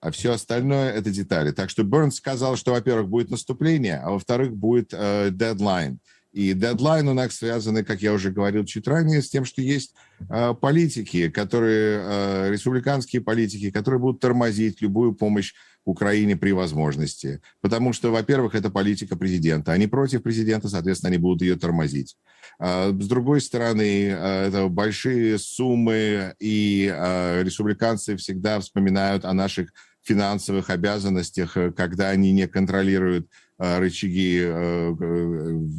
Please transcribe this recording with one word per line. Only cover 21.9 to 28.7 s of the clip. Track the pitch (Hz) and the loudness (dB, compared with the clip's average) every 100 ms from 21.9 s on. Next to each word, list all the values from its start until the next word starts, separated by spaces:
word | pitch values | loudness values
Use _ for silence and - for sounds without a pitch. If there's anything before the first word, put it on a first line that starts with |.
| 71 65 - _ _ - - | -2 -8 -12 _ _ -20 -6
А, | 90 90 98 | -2 0 0
с | 98 101 | 0 0
другой | 123 123 147 | 0 2 2
стороны, | - 120 117 107 104 101 101 | 2 -2 0 2 2 2 2
э, | 92 95 95 98 | 0 -2 0 0
это | 98 95 | 2 0
большие | 87 107 98 131 123 110 104 | 0 -2 -2 -2 2 2 0
суммы, | - - 127 120 113 110 107 104 95 - | -4 -2 0 2 4 2 2 0 -4 -6
и, | 107 107 104 98 98 | -2 2 2 2 2
э, | 78 90 92 90 87 | 0 0 0 0 0
республиканцы | 92 - 104 101 113 110 - 98 | 0 -2 -2 0 0 0 -4 -6
всегда | - 92 104 107 | -6 -4 -2 -2
вспоминают | - | -2